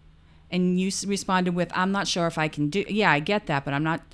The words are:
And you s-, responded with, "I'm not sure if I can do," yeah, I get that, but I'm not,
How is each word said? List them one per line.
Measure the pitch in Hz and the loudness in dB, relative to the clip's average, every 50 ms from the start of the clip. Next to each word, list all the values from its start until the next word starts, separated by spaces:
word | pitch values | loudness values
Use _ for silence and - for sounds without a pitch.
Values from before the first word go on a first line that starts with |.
| - - - - - - - - - - | -20 -20 -20 -20 -20 -20 -20 -20 -10 -4
And | - 180 180 180 180 180 | -2 0 2 2 2 2
you | 185 | 0
s-, | 190 190 - 190 | 0 -2 -4 -4
responded | 196 202 185 - - 190 185 180 180 175 | -2 -4 -2 -2 0 0 2 2 0 0
with, | 180 170 - - | 0 -2 -2 -2
"I'm | - 185 190 | -2 0 0
not | 190 202 196 | 0 -2 -2
sure | - - 190 170 | -2 -2 0 0
if | 165 - | 0 0
I | - 156 156 | 0 -2 -2
can | - 147 147 147 | 0 -2 -2 0
do," | 147 202 - - | 0 -2 -2 -2
yeah, | 196 214 208 175 | 0 2 4 4
I | 151 147 | 4 4
get | 151 151 202 208 - | 2 0 0 -2 0
that, | - 151 143 143 | -2 -2 -2 -2
but | 147 139 | -2 -2
I'm | 143 156 | 0 0
not, | 160 165 - - - | -2 -2 -4 -6 -10